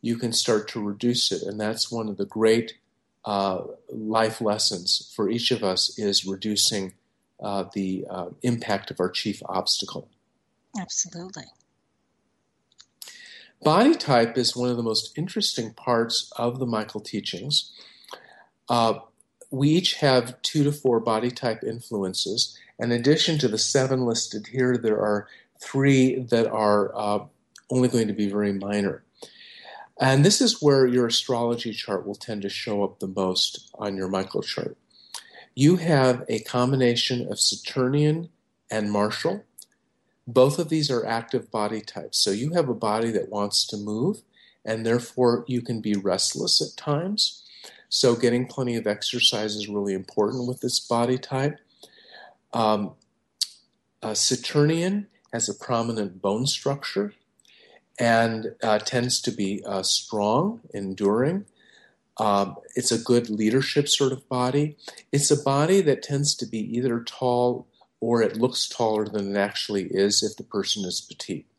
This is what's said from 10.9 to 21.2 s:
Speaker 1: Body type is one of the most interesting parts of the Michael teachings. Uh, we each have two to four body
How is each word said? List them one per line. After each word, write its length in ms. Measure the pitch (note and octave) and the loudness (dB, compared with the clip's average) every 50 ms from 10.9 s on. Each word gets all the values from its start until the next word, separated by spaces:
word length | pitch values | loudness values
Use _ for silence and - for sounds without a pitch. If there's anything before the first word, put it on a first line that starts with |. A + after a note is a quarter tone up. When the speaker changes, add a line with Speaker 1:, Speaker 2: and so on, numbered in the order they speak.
| - - - F3+ - E3+ E3+ F#3 - - - - _ _ _ _ _ _ _ _ _ _ _ _ _ _ _ _ _ _ _ _ _ _ _ _ _ _ - _ _ _ - - - - - - - - - - _ _ - | -6 -6 -6 -6 -8 -14 -14 -12 -14 -16 -18 -18 _ _ _ _ _ _ _ _ _ _ _ _ _ _ _ _ _ _ _ _ _ _ _ _ _ _ -20 _ _ _ -20 -20 -18 -20 -20 -20 -20 -20 -20 -20 _ _ 2
Speaker 1:
Body 320 | D3+ D#3 F3+ A#3 C#4+ E4 | 4 4 6 6 6 4
type 420 | - - - C3+ A#2+ A#2 A2+ - - | 4 2 4 4 4 4 4 2 0
is 180 | B2 A#2+ - | -2 0 0
one 140 | B2 B2 B2 | -2 -2 -2
of 80 | B2 A#2+ | 0 0
the 60 | A#2 | -2
most 340 | A2+ A2 G#2+ - - - - | -2 -2 -2 -4 -6 -6 -6
interesting 560 | D#3+ F#3+ - A3+ G3 - - - A#2 A2 A2+ | -6 -4 -4 -2 -2 -2 -2 -4 -6 -8 -10
parts 580 | - - - B2 A2+ A#2 A#2 - - - - - - | -10 -2 0 2 2 2 0 -2 -4 -4 -6 -6 -2
of 220 | A#2 A#2+ B2 C3 | -2 -2 -2 -2
the 60 | C3 | -4
Michael 360 | A#2+ A2+ G#2+ G#2+ G#2 - G#2+ | -2 -2 -4 -4 -6 -10 -12
teachings. 720 | - - - G#2 G2 - - F2 G2 C#3+ D3 - - - - - - - - - _ - - - - - - - - _ _ _ _ - | -12 -6 -8 -6 -6 -6 -8 -8 -8 0 0 0 0 0 -16 -20 -20 -20 -20 -20 _ -20 -20 -20 -20 -20 -20 -20 -20 _ _ _ _ 0
Uh, 300 | B2 A#2+ A#2 A2+ - - - _ _ _ _ _ _ _ - _ | 2 2 4 2 2 0 -4 _ _ _ _ _ _ _ -14 _
we 200 | - C3+ C#3 C#3+ | -2 2 4 4
each 260 | D#3 E3+ F#3+ - - | 4 4 4 2 0
have 440 | - - C#3+ C3 B2+ A#2+ A#2+ C3 - | 2 4 4 6 4 4 2 -8 -8
two 220 | - - - D#3 C#3+ | -8 -4 0 2 2
to 80 | C#3+ | 2
four 280 | D3 D3 - C3 A#2+ A2+ | 2 2 2 2 2 4
body 320 | A2+ A#2+ A2 A2 | 2 2 0 0